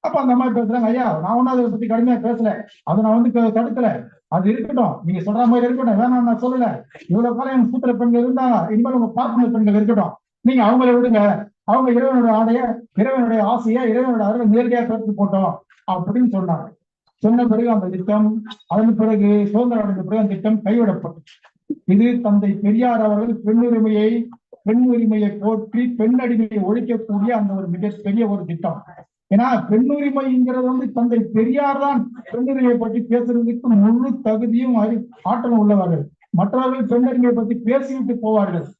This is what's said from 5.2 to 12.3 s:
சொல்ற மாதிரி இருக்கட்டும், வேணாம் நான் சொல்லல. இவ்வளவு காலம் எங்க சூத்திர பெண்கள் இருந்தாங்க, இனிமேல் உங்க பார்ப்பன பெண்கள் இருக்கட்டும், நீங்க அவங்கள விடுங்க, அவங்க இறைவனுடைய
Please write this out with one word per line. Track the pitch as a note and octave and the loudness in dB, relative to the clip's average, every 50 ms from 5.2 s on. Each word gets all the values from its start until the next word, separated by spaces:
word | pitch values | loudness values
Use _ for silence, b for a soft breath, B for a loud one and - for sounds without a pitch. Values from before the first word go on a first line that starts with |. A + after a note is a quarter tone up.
சொல்ற | E3+ G#3 G#3 A3+ B3 | -4 -4 -2 0 2
மாதிரி | A#3 A#3+ B3 A#3+ | 2 2 2 2
இருக்கட்டும், | B3 B3 B3+ B3 A#3 G3+ G3+ | 0 0 -2 0 0 2 2
வேணாம் | A#3+ B3 B3+ B3 A#3+ | 2 2 2 2 2
நான் | A#3 A3+ A#3 | 0 0 -2
சொல்லல. | B3 B3+ B3+ B3+ A#3+ G3+ C#3+ B2 - B B B B B | -2 -4 -2 -2 -2 -2 -4 -8 -14 B B B B B
இவ்வளவு | F3 G#3+ A#3+ A#3+ A#3 | 0 0 0 0 -2
காலம் | A#3 C4 C4 C4+ | -4 -4 -2 0
எங்க | B3+ A#3 - | 2 2 2
சூத்திர | B3+ B3+ - B3 | 0 -2 -2 -2
பெண்கள் | A#3 G3 A#3+ A#3+ A#3 A#3+ A#3+ | 0 0 0 2 2 2 2
இருந்தாங்க, | B3+ C4 B3+ B3+ B3+ A#3 F#3 E3 F#3+ | 0 0 0 0 2 2 0 0 0
இனிமேல் | G#3+ A3+ A#3+ C4+ | 0 0 0 0
உங்க | C4 B3 A3+ G3+ | 0 0 -2 -2
பார்ப்பன | - A#3+ B3+ A#3 A3+ A#3+ B3 G#3+ | -2 -4 -4 -2 0 0 0 2
பெண்கள் | A#3 G#3+ A3 G#3 G3+ | 2 2 2 2 2
இருக்கட்டும், | G#3+ G#3+ G#3 A#3 G3+ F3 E3+ - _ _ _ _ _ | 2 2 2 2 0 0 -2 -6 _ _ _ _ _
நீங்க | _ A#3+ C4 B3+ G#3+ | _ 2 2 4 4
அவங்கள | G#3 A#3+ B3+ B3+ B3 | 4 4 4 4 4
விடுங்க, | A#3+ A#3+ A#3+ B3 A3+ G#3 G3+ G3+ F3 - - - _ _ _ | 4 4 4 4 4 4 4 2 0 -2 -6 -14 _ _ _
அவங்க | - G#3+ C4 C4 B3 | 0 0 2 2 2
இறைவனுடைய | A#3 A#3+ C4+ C4+ C4 B3 A#3 A3+ | 2 2 2 2 2 2 2 4